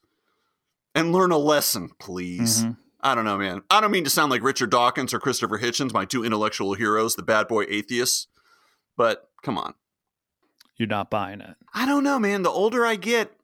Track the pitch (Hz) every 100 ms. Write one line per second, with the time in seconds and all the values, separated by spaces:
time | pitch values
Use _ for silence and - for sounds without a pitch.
0 | _ _ _ _ _ _ _ _ _ -
1 | 165 175 185 160 147 147 - 107 85 -
2 | - 90 90 87 113 113 113 117 _ _
3 | 135 123 110 101 98 92 - 98 214 190
4 | 147 147 151 123 120 135 120 123 120 135
5 | 127 117 139 117 107 104 120 120 135 107
6 | 95 127 113 110 107 - 98 98 110 107
7 | 113 110 92 110 104 110 101 104 104 123
8 | 120 - - _ _ _ _ _ _ -
9 | 117 107 - _ - 98 - - _ _
10 | _ _ _ _ _ _ _ - 113 104
11 | 95 107 98 101 98 - _ - 254 285
12 | 277 277 202 202 175 151 208 247 233 220
13 | 185 233 214 -